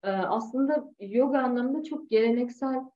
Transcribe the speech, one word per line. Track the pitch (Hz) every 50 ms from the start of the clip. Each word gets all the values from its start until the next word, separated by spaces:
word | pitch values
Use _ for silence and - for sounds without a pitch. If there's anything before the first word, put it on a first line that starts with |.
| -
Ee, | 196
aslında | 196 190 185 - - 226 226 226 - 254 277 269 302 294 - - - _
yoga | 208 196 202 240 262 277 262 277
anlamında | 254 247 247 240 240 254 277 311 302
çok | - 302 - - -
geleneksel | 226 220 220 233 233 240 247 240 240 - 269 262 262 254 262 262 _